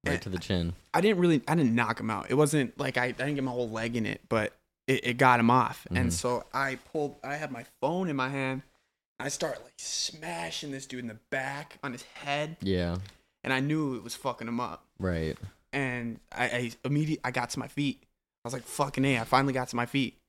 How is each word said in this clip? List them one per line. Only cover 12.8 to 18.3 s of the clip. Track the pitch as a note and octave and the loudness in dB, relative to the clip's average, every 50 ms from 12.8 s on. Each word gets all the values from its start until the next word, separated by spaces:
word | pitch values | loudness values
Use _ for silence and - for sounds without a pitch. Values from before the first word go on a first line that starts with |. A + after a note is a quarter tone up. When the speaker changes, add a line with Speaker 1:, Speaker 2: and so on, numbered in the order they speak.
| F2 E2+ E2+ F2+ G2 F#2+ - _ _ _ _ _ - | 2 0 -2 -4 -6 -10 -16 _ _ _ _ _ -2
Speaker 2:
And | - | -2
I | C3 C3 | 0 0
knew | C3+ C#3+ D#3 D#3 D#3 C#3 C3 | 2 0 0 0 0 -2 -2
it | A#2 F#2 | -4 -8
was | A#2 - | -10 -14
fucking | - - C#3 A#2+ - A#2+ A2+ | -6 -6 -6 -6 -6 -6 -6
him | A#2 A#2 | -4 -4
up. | B2 G2+ D#2 - _ _ _ _ | -4 -6 -8 -12 _ _ _ _
Speaker 1:
Right. | F#2+ F#2 F2 E2 D#2+ D#2+ - - - F#2+ - _ _ _ - | -2 -2 0 0 0 -2 -4 -6 -10 -16 -16 _ _ _ -4
Speaker 2:
And | C#3 C#3 C3 B2 B2 A#2+ A#2 A2+ - _ _ | -4 -2 -2 -2 -4 -4 -6 -8 -10 _ _
I, | - - B2 | -4 -2 -2
I | B2 A#2 B2 B2 A#2 A#2 - _ | 0 0 -2 -2 -4 -6 -6 _
immediately, | C#3 C#3+ D3 D#3 D3+ D#3 D3 - | 0 2 2 2 2 0 -2 -2
I | B2+ | -2
got | B2+ C3+ B2 A#2+ | -2 -2 -2 -2
to | - D3 | -4 -6
my | A2+ - | -8 -6
feet. | - - D3 C#3 B2+ - _ _ _ _ _ _ | -4 -2 0 0 -2 -4 _ _ _ _ _ _